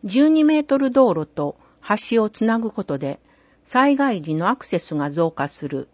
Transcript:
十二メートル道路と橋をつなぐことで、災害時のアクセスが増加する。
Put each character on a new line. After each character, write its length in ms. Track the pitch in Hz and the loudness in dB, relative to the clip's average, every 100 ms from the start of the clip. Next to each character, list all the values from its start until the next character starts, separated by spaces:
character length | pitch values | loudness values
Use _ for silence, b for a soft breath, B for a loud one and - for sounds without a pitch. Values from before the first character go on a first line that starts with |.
十 260 | 208 208 302 | -2 2 4
二 140 | 311 | 4
メ 180 | 302 311 | 4 2
ー 20 | |
ト 140 | 294 269 | 2 0
ル 120 | 269 | 2
道 240 | 247 254 | 4 4
路 120 | 160 151 | 2 -4
と 300 | - 143 - b b - 208 - | -6 -6 -6 b b -6 -4 0
橋 100 | 233 | 0
を 60 | 214 | 0
つ 160 | - | 0
な 140 | 220 226 | -2 0
ぐ 140 | 226 | -4
こ 100 | - | -8
と 160 | 196 139 | -6 -6
で、 220 | 139 - b b b b _ | -6 -10 b b b b _
災 300 | 254 277 277 | 2 2 2
害 260 | 277 202 | 0 -2
時 140 | 151 156 | -4 -2
の 120 | 175 | 0
ア 80 | 254 | -2
ク 80 | |
セ 140 | - 175 | -2 -6
ス 160 | - | -4
が 160 | 151 143 | -4 -4
増 220 | 147 165 | 0 -2
加 160 | - 143 | -2 -8
す 200 | - 147 | -6 -8
る。 200 | 135 131 | -8 -10